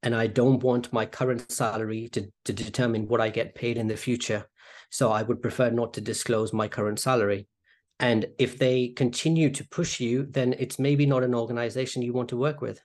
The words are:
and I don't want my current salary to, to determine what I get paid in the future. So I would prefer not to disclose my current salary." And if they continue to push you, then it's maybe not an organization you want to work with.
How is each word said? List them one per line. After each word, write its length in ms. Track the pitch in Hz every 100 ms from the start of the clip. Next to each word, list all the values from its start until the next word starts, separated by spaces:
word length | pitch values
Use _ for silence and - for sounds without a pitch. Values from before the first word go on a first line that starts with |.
and 100 | 120 117
I 120 | 113
don't 340 | 104 123 127
want 320 | 127 123 120
my 140 | 120 113
current 440 | - 127 120 -
salary 580 | - 117 110 110 110 117
to, 180 | - 101 _ -
to 80 |
determine 540 | 98 - - 123 110 104
what 140 | 117
I 80 | 113
get 260 | 110 - -
paid 220 | 120 117
in 100 | 110
the 100 | 110
future. 500 | - 117 - 107 - _ - - -
So 200 | - 123
I 120 | 107
would 180 | 110 123
prefer 300 | 117 - 123
not 240 | 117 117 -
to 60 |
disclose 520 | 107 107 - 113 110
my 140 | 110 107
current 320 | - 107 104
salary." 480 | - 127 101 98 101 _ _ _ _ _
And 280 | 123 110 - -
if 200 | 120 -
they 300 | 131 127 123
continue 600 | 123 123 120 160 165 151
to 160 | - -
push 300 | - 170 -
you, 280 | 120 123 143
then 240 | 139 127 127
it's 180 | 123 -
maybe 280 | 135 147 143
not 160 | 131
an 100 | 127
organization 680 | 120 113 120 117 120 131 -
you 100 | 120
want 160 | 123 120
to 80 | 123
work 240 | 143 147
with. 180 | 117 110